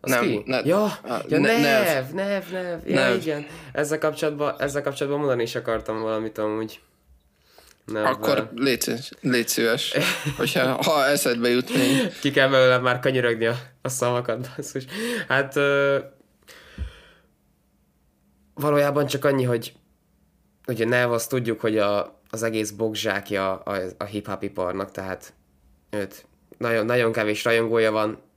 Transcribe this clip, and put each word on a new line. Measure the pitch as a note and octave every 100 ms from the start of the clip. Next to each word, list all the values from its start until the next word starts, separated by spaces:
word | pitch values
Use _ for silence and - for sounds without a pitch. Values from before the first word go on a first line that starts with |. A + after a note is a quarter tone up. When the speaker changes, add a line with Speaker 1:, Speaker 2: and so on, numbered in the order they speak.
Speaker 1:
Az | C3
Speaker 2:
Nem, | B2+ A#2
Speaker 1:
ki? | G#2+ -
Speaker 2:
ne-, | B2+
Speaker 1:
Ja, | C3+ F#3
Speaker 2:
a-, | G#3 - - A#2+ -
Speaker 1:
ja, | D3+
Speaker 2:
ne-, | - A3+
Speaker 1:
Nev, | A#3 A3 F#3+
Speaker 2:
Nev. | C#3+ C3
Speaker 1:
Nev, | E3+ G3 G3 F3
Nev. | F#3 F3+ E3 -
Ja, | -
Speaker 2:
Nev. | C3 A#2+
Speaker 1:
igen. | D#3+ D3 D3 - -
Ezzel | C#3 D3 D3+
kapcsolatban, | D#3 D3+ D#3 D3 D3 -
ezzel | C#3+ C#3
kapcsolatban | C#3+ C3+ C#3 C#3+
mondani | D3 A#2+
is | A#2 A#2+
akartam | A#2 A2+ A2 A2
valamit | A2 A2 A2 A2
amúgy. | G#2+ A2 A2 - _ _ _ _ _ _ _ - - _ -
Nevvel. | A2 A2
Speaker 2:
Akkor | - - C#3 A2 A#2
légy, | C3+ A#2 - A#2 - -
légy | C3+ B2 A2+
szíves, | - A2+ A#2 - C#3+ -
Speaker 1:
<laughs> | - D3 -
Speaker 2:
hogyha, | - - C3 C3
ha | C#3+ D#3 C#3
eszedbe | C#3+ - A#2+ A#2+
jut | B2 B2+ -
még. | - C4+ A3 -
Speaker 1:
Ki | C#3+
kell | C#3+ C3+
belőle | C3+ B2+ B2+
már | B2 B2
könyörögni | C3+ C3 A#2+ A2+ A2+
a, | B2+ - _
a | C3+
szavakat, | B2+ B2 A#2+ B2 A#2 B2 -
basszus. | C3+ C#3 C3 F#3+ A#3 A#3 -
Hát, | C3+ C3+ D3
ö, | C#3+ C#3 C#3 C#3 - _ _ _ - - - - - - - _ _ _ _ _ _ _ _ _ _ _ _ _ _
valójában | - D3 D3 C#3+ C#3 C#3
csak | C3+ C#3+
annyi, | C#3
hogy | B2+ A#2+ - - _ _ _ _ _ _ _ _ -
ugye | A2+ A2+
Nev, | B2 B2
azt | A#2 -
tudjuk, | C3 B2 A2
hogy | A2+ G#2+
a, | G2+ G2+ - - _
az | A2+
egész | A2+ A2 G#2+
bokzsákja | G2+ A2+ G#2+ A2 G2 G2 G2+ F#2+ F#2+
a, | - G2 F#2 -
a |
hip-hop | G2+ G#2 G2 F#2+
iparnak, | G2+ - F2+ F#2+ G2
tehát | - F#2+ F2+ - _ _ _ _ _ _
őt | G#2 G2 - - _ _ -
nagyon, | A#2 A#2 A2
nagyon | B2 A2+
kevés | A2+ G#2+ G#2+
rajongója | A#2+ A#2 A2+ A2+ A2+
van | G#2+ G#2+ - _